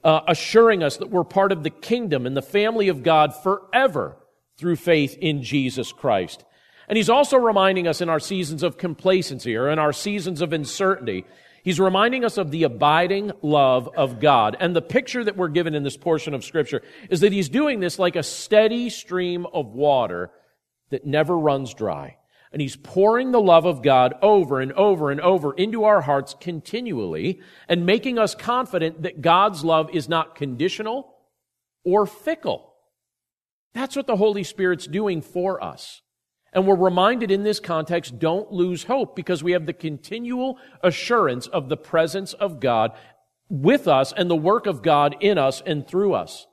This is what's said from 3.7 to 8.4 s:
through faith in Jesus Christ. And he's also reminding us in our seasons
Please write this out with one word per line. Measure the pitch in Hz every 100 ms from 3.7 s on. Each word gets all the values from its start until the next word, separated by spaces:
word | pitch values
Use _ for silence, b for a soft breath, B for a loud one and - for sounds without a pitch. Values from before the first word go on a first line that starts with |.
| 240 262 147 80 - _ _ _ _
through | 170 165
faith | - 160 139 -
in | 170 147
Jesus | 117 127 131 131 117
Christ. | - 143 101 90 - _ b b b b
And | 214
he's | 202
also | 247 277 269
reminding | 233 202 190 185 170
us | 151
in | 175
our | 156
seasons | - 190